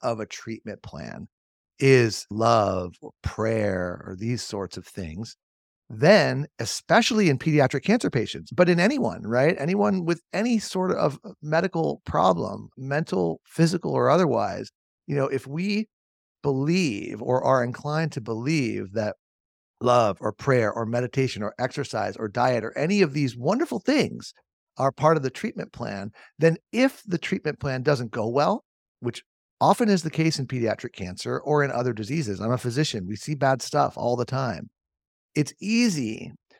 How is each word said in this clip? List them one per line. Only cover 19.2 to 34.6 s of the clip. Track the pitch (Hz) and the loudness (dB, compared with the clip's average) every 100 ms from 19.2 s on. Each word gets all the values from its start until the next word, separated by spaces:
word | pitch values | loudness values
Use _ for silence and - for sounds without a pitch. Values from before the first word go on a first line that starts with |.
| _ _ _ _ _ - | _ _ _ _ _ -2
love | 123 123 107 92 | 4 4 4 0
or | 110 | -6
prayer | - 139 127 107 | -4 2 2 2
or | 117 113 | 0 -2
meditation | 120 123 139 131 110 | -2 -2 0 -2 -2
or | 104 - | -6 -4
exercise | 127 - 131 113 101 98 | -6 -4 -6 -4 -4 -4
or | 107 | -6
diet | 104 127 120 | 0 0 0
or | 107 - | -4 -4
any | 160 202 | 0 2
of | 170 | 2
these | 147 135 120 | 2 -2 -2
wonderful | 135 233 330 233 | -2 0 -2 -4
things | - 285 - - - - _ _ _ - | 0 2 2 -4 -16 -20 _ _ _ -2
are | 135 | -2
part | - 151 160 | 4 4 4
of | |
the | 131 | 0
treatment | - 226 208 127 | -6 -8 -8 -12
plan, | - 117 98 104 - - - | -10 -8 -8 -10 -14 -16 2
then | 165 160 _ | 2 2 _
if | 220 262 - | 0 0 0
the | 214 170 | -6 -4
treatment | - - 151 135 | -2 -4 -4 -4
plan | 139 131 | -4 -2
doesn't | 127 131 117 | 2 0 0
go | 120 110 | -4 0
well, | 131 165 214 _ _ _ - | 2 2 0 _ _ _ -8
which | 120 - - _ _ - | -8 -8 -14 _ _ 0
often | 139 202 220 | 4 4 4
is | 190 | 2
the | 160 | 0
case | - 160 151 | 0 0 0
in | 131 | -4
pediatric | 131 110 107 123 | -2 -2 -2 -6
cancer | - 90 95 123 127 | -10 -10 -8 -6 -4
or | - 147 | 0 2
in | 139 | 2
other | 120 123 | 0 -2
diseases, | 110 104 160 113 92 | -2 -4 -4 -4 -2
I'm | 110 | -2
a | 127 | -2
physician, | 123 123 156 110 90 | -2 -2 -2 -2 -6
we | 107 | -8
see | - 143 | -6 0
bad | 135 131 | 0 0
stuff | - 147 139 - | 0 0 0 0
all | 120 123 | -2 0
the | 120 | -2
time. | 131 127 90 | -2 -4 -6